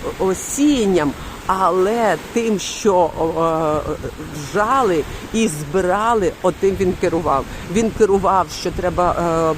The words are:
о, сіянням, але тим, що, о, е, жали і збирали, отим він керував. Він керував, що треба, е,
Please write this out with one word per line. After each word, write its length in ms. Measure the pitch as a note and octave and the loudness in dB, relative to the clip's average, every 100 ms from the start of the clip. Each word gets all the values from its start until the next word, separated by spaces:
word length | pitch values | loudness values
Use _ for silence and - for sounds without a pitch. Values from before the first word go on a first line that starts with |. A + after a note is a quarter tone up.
| C#3+ - | -8 -2
о, 160 | F#3+ | -2
сіянням, 800 | F3+ - - D4 C4+ G3+ F3 D3 - - - - | -2 -4 2 2 4 4 4 2 -2 -10 -10 -4
але 680 | F#3+ F#3 F#3 F#3+ A#3 A3 D#3 - | 0 2 2 2 2 2 0 -2
тим, 260 | A#3 A3+ G3 | -2 0 -2
що, 360 | - - G#3+ F3+ | -4 -2 2 4
о, 480 | D#3+ - D#3+ D#3+ | 2 0 -2 0
е, 500 | E3 D#3+ D#3 D3+ D3+ D#3 B2+ - D#3 D#3+ C#3 | 0 0 0 0 -2 -6 -8 -10 -12 -10 -4
жали 500 | G3 G#3+ C4+ A#3 E3 - - - | -2 2 2 2 2 -2 -8 -4
і 160 | A3 G#3+ | 0 0
збирали, 840 | D3 D3 F3+ F3+ G3 A3+ A3+ F3 - | -2 -2 0 0 0 2 2 0 0
отим 340 | F#3 - G3 F#3 | -2 0 0 2
він 140 | F#3 F3+ | 0 0
керував. 440 | F3+ E3 D3+ C#3 - - - | 0 0 0 0 -2 -10 -4
Він 180 | F#3 A3+ E3+ | 0 0 2
керував, 480 | G#3 G3 F3+ F#3+ D#3 - | 2 4 2 2 0 -4
що 100 | F3+ | -6
треба, 460 | G3 F3+ E3+ F3 - E3+ E3 | -2 -2 0 0 0 0 2
е, 40 | D#3+ | 0